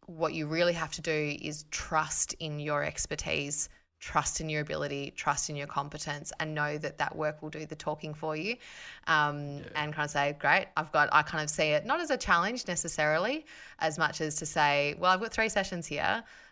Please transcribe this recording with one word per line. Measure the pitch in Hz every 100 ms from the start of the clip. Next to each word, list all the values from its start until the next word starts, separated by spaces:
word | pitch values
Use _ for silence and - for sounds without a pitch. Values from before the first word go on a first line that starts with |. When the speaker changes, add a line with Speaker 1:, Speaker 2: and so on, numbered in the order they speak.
| -
Speaker 1:
what | 160 160
you | 160 151
really | 165 175
have | 170 151
to | -
do | 156 151 147 147
is | 151 151 -
trust | - - 156 147 - - -
in | 160 147
your | 151 147
expertise, | 147 - - 151 151 156 285 - - - _ _
trust | - 156 147 -
in | 160
your | 151
ability, | 147 151 143 139 139
trust | - 147 151 -
in | 147
your | 143
competence, | 147 143 147 156 147 147 -
and | 156
know | 151 147 151
that | 151 -
that | 143 -
work | 151 151
will | 156
do | 156 156
the | 151
talking | - 151 151
for | 151 160 156
you. | 196 247 - - - - -
Um, | 156 147 147 143 143
Speaker 2:
Yeah. | 151 151
Speaker 1:
and | 151
kind | 151
of | 147
say, | 147 143 143
"Great, | 143 180 - 147
I've | 160
got," | 151 147
I | 151
kind | 147 156
of | 151
see | - 156
it | 151 220
not | 320
as | 311
a | 254
challenge | - 170 190 247 -
necessarily, | 170 165 - 151 156 214 311 - - - -
as | 160 151
much | 156 -
as | 156 151
to | 156
say, | 165 147 143 143 -
"Well, | 180
I've | 185
got | 220
three | - 220
sessions | 208 190 175 -
here, | 147 - 226 - - -